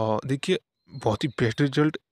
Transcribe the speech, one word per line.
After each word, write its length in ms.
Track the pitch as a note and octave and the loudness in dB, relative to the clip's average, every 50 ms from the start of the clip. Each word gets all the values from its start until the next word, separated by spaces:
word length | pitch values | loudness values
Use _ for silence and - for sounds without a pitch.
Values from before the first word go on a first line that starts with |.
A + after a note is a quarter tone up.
| A2 A2 G#2+ | 2 2 0
आ, 40 | G#2+ - | 0 -2
देखिए 320 | C3 C3+ C3+ - F#3 F#3 - _ _ _ _ _ - | -2 -4 -2 0 -2 -2 -2 _ _ _ _ _ -16
बहुत 340 | - C3 - A2+ G#2+ - - | -8 -2 0 0 0 0 -2
ही 40 | C#3 | -4
बेस्ट 300 | - - B2+ A2 - - | -2 0 0 0 2 0
रिजल्ट 380 | C#3+ C#3 C3 D3 D3+ D#3 - - _ _ | 0 0 2 2 2 2 0 -6 _ _